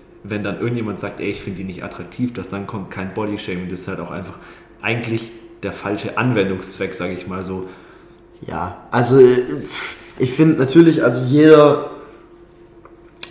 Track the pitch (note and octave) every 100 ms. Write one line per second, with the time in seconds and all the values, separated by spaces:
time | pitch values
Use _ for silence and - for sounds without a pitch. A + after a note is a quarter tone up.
0 | - - G2+ G#2 G2+ F#2+ A#2 A#2+ G#2+ F#2+
1 | G2+ - F#2+ G2 - F#2 F#2+ F2 - -
2 | F2 - B2 G#2+ F2+ G2 G2 G#2+ F2+ G2
3 | F#2+ G#2+ G#2 G#2 - F2+ F2+ F2+ - F2
4 | E2+ D#2 F2+ - - - - - G#2 A#2
5 | A2+ A2+ - - - - G2 - G2 G#2+
6 | - - B2+ G#2+ F#2+ F#2 - - F#2+ -
7 | F2+ F2 F#2+ F#2 F2+ F#2 F#2 - - -
8 | - - - - - E2 F2+ - - A#2+
9 | B2 C3 B2 B2 B2+ C#3+ G2+ - - -
10 | - - B2 - D#3+ C#3 C3 E3 E3 D#3
11 | B2 B2+ B2+ D3 D#3 D3+ D3+ - - -
12 | - - - - - - - - - -
13 | - - -